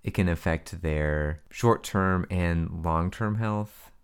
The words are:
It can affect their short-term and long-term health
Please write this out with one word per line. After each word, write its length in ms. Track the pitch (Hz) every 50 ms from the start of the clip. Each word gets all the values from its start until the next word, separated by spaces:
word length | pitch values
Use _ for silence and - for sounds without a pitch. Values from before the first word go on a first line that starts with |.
| _
It 100 | 107 -
can 140 | - 95 90
affect 520 | 85 80 - 90 82 80 - - - 82
their 600 | - 80 78 76 76 76 76 76 76 76 76 73 - -
short-term 760 | - - - 117 113 - - - - 104 95 95 92 92 87 -
and 540 | 95 90 87 85 85 82 82 80 82 82 80
long-term 500 | 85 80 82 85 90 - - 113 107 107
health 560 | 107 113 110 107 104 107 107 - - - - - -